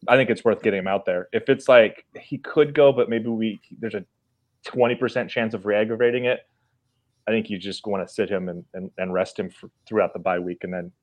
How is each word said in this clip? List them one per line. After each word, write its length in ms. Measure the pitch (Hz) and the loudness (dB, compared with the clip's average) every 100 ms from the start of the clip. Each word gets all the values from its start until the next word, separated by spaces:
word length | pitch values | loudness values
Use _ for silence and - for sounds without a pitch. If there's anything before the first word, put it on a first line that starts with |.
| - | 4
I 80 | |
think 160 | 127 123 | 4 4
it's 140 | 113 | 2
worth 180 | 117 104 | 2 2
getting 160 | 113 98 | 2 0
him 100 | 92 | 0
out 180 | 98 - | -2 0
there. 220 | 90 92 | -4 -2
If 160 | - - | -6 0
it's 200 | 135 - | 0 6
like 380 | 123 110 - _ - | 6 6 2 _ -20
he 220 | - 139 | -12 -12
could 340 | - - 147 | -6 2 2
go, 200 | 143 143 | 6 4
but 160 | 127 117 | 6 0
maybe 200 | 117 113 | -2 -4
we, 320 | 113 110 98 _ - | -4 -4 -6 _ -12
there's 160 | 110 87 | -8 -8
a 80 | - _ _ _ _ _ | -12 _ _ _ _ _
twenty 300 | - 127 120 | -10 0 2
percent 340 | 123 123 123 113 | 2 -2 -2 -4
chance 260 | - 113 | -4 -4
of 120 | 107 98 | -4 -2
re-aggravating 580 | 104 110 113 120 120 123 | 0 0 0 -2 -2 -2
it, 140 | 123 _ _ _ _ _ _ _ _ - | -4 _ _ _ _ _ _ _ _ -4
I 60 | |
think 180 | 110 107 | -4 -2
you 80 | 101 | -8
just 260 | 92 95 | -8 -10
wanna 220 | - 98 90 | -6 -6 -6
sit 220 | - 98 | -4 -2
him 200 | 98 90 | -2 -6
and, 160 | 87 - | -10 -12
and, 180 | 92 92 - | -14 -14 -8
and 140 | 92 | -4
rest 260 | 92 92 - | -2 -4 -4
him 120 | 95 | -10
for, 200 | - - _ _ | -10 -20 _ _
throughout 260 | 110 95 | 0 0
the 80 | - | -2
bye 180 | 90 90 | -4 -2
week 240 | 90 87 | -4 -8
and 100 | 92 | -8
then 200 | 90 87 _ | -8 -10 _